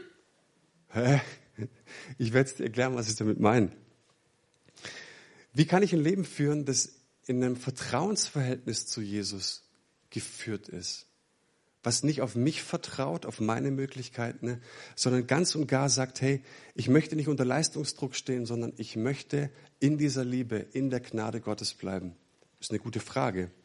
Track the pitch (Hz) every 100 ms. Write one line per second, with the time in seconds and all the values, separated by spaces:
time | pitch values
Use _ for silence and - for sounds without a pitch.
0 | - - _ _ _ _ _ _ _ 110
1 | 123 143 - - _ - 113 - - -
2 | - 135 117 127 139 - 123 110 131 123
3 | 107 - 107 - 104 120 95 - - _
4 | _ _ _ _ _ _ _ - - -
5 | - - - - - - 156 185 202 175
6 | 151 196 165 - 147 147 139 127 - -
7 | _ _ - 123 127 123 - 123 - 123
8 | 185 208 - 147 127 123 - 107 - -
9 | 101 104 98 98 - - _ _ _ _
10 | _ - - - - 101 - 87 85 -
11 | - _ _ _ _ _ _ _ 120 120
12 | 143 143 123 117 131 - - 170 - -
13 | 135 170 - - 110 113 139 135 135 135
14 | 120 - 117 - 120 120 - - - -
15 | 131 127 120 135 175 156 139 131 139 131
16 | 131 - 131 135 - - - - 120 143
17 | 151 156 147 131 127 135 156 151 147 -
18 | 135 - - 127 117 117 117 117 - 113
19 | 117 143 - 143 143 - - _ 135 151
20 | 147 131 123 127 120 107 - 135 135 123
21 | 123 113 110 113 104 107 - - 95 92
22 | 90 85 _ _ _ _ - 107 120 110
23 | - 135 131 92 90 -